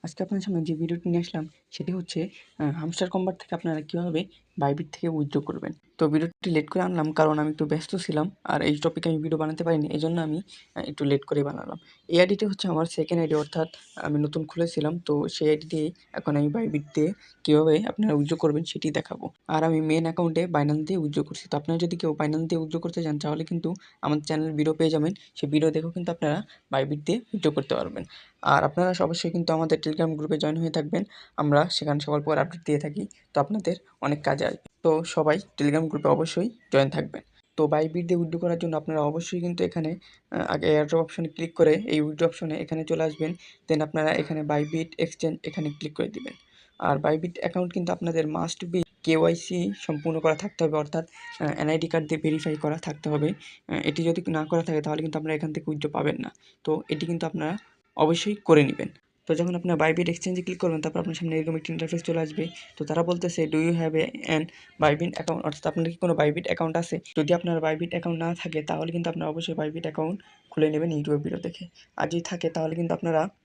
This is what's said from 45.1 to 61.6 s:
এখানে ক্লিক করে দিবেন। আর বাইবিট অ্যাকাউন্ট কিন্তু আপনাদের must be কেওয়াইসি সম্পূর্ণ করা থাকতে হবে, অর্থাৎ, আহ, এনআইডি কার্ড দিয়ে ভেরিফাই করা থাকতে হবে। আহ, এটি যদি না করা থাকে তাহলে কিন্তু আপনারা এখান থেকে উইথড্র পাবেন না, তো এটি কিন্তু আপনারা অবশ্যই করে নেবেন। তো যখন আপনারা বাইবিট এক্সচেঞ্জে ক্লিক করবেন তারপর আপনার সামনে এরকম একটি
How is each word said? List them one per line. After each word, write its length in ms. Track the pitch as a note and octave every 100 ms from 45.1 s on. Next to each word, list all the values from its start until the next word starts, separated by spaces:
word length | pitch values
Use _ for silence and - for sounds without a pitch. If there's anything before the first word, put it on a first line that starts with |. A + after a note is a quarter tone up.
| - E3 D#3
এখানে 260 | - D#3+ D3+
ক্লিক 240 | D3 D3+
করে 160 | D3+ -
দিবেন। 240 | - B3+ - _ _ _ _
আর 180 | - C#3+
বাইবিট 400 | D3+ D#3+ F3 F3
অ্যাকাউন্ট 340 | F3 F3+ F3+
কিন্তু 180 | F#3+ F3
আপনাদের 340 | F3+ E3+ E3 D#3
must 460 | D3+ E3 - F3
be 100 | F3 E3+ _
কেওয়াইসি 680 | - D#3+ E3 E3+ - F3+ F#3 G3+
সম্পূর্ণ 420 | - D3+ D#3+ D#3+
করা 160 | D#3+ D#3
থাকতে 280 | G3 -
হবে, 140 | E3 D3+
অর্থাৎ, 280 | D3 E3 E3 - - -
আহ, 220 | D3+ -
এনআইডি 260 | D3+ D#3+ D#3+
কার্ড 200 | E3 D3+
দিয়ে 140 | D#3+
ভেরিফাই 340 | D#3 D#3 D#3 D3+
করা 220 | D3+ D#3+
থাকতে 320 | - D3+ D3+
হবে। 200 | D3+ D3+
আহ, 520 | G3 - - - -
এটি 200 | - D3+
যদি 280 | E3 E3 F3
না 140 | D#3+ D#3
করা 180 | E3
থাকে 180 | E3 D#3
তাহলে 200 | D3+ D3+
কিন্তু 160 | D#3+ D#3
আপনারা 180 | D#3 D3+
এখান 180 | D#3
থেকে 160 | D3+ D3+
উইথড্র 200 | D3+ D3+
পাবেন 260 | D3 D3 -
না, 120 | - - - _
তো 180 | - D#3 -
এটি 160 | D#3 E3+
কিন্তু 200 | E3+ E3
আপনারা 320 | E3 D3+ G3+ - _ _ -
অবশ্যই 400 | D#3 E3 G#3 G#3
করে 280 | - D#3
নেবেন। 260 | C#3 - - - _ _ -
তো 80 | D#3+
যখন 200 | F3 F3
আপনারা 220 | F3 E3
বাইবিট 320 | D#3 E3 F3
এক্সচেঞ্জে 320 | E3+ F#3+ F3+
ক্লিক 160 | F3+ F3+
করবেন 240 | F3+ D#3+
তারপর 180 | D#3+ E3+
আপনার 160 | F3 E3
সামনে 240 | E3 D#3+
এরকম 160 | D#3+
একটি 160 | D#3+